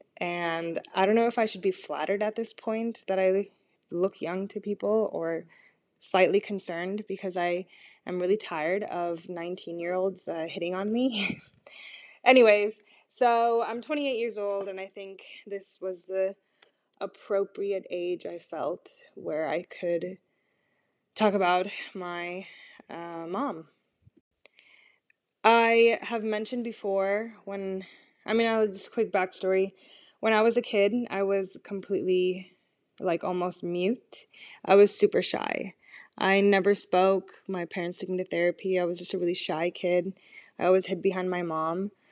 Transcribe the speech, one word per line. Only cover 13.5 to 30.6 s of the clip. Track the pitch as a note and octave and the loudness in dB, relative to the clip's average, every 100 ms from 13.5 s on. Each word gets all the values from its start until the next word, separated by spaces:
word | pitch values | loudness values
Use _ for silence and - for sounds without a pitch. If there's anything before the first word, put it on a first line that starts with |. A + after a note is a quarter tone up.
| A#3 | 2
I'm | A#3 A#3 | -2 -6
twenty-eight | A#3+ D4+ C#4+ A#3 | -6 -4 -2 -2
years | A#3 G#3 | -4 -4
old, | G3+ G3 G3 | -4 -4 -6
and | F#3+ | -10
I | F#3+ | -12
think | G#3 G3 G3 - - - | -14 -16 -16 -20 -20 -12
this | G3 F#3 - | -12 -12 -12
was | F#3 F3+ - | -10 -10 -6
the | F#3+ F#3+ G3 _ _ _ _ _ - | -2 -2 -2 _ _ _ _ _ -12
appropriate | G3 - - G3 G3 - G3 G3 - | -12 -12 -4 -2 -2 -4 -4 -4 -6
age | F3+ F3 F3 - | -6 -4 -6 -8
I | E3+ | -12
felt | - D#3+ D3 F3+ - - - - | -12 -6 -6 -6 -10 -18 -18 -14
where | F3 D#3 D#3 | -8 -6 -4
I | D3+ | -4
could | F3+ - F3 E3+ F3 F#3 _ _ _ _ _ _ _ _ _ | -6 -8 -2 -2 -4 -12 _ _ _ _ _ _ _ _ _
talk | - G#3+ G3 | 2 2 4
about | F3+ F3+ F#3+ - - | 4 4 2 -6 -12
my, | F#3+ F3+ F3 F3 F3+ F#3+ - - - - | -12 -10 -8 -8 -10 -12 -20 -20 -20 -16
uh, | F3 E3+ E3 E3 | -14 -12 -10 -8
mom. | F#3+ C#4 E3 D#3+ _ _ _ _ _ _ _ - _ _ _ _ _ _ _ _ _ | -4 -4 -6 -12 _ _ _ _ _ _ _ -20 _ _ _ _ _ _ _ _ _
I | G#3+ A#3 A3+ A#3 A#3 A#3 | 4 6 6 6 6 4
have | - A#3 | -2 -4
mentioned | G#3+ G#3+ A3 B3 | -2 -4 -4 -6
before | A#3 G#3+ G#3 G3 G3 G3+ A3+ G#3+ - | -6 -6 -2 0 0 -2 -4 -12 -12
when, | G3 F#3+ F#3+ F#3+ - _ _ | -8 -6 -6 -10 -20 _ _
I | - | -2
mean, | A3 A3+ | 2 2
I'll | A3+ G#3+ | 2 0
just | F#3 - | -2 -8
quick | - A3 | -4 0
backstory. | F#3+ F#3+ - F#3 F#3+ G3 - _ - _ - | 0 0 -2 0 2 2 -4 _ -20 _ -4
When | A3 | 2
I | G#3+ | 4
was | A3+ | 4
a | A#3 | 4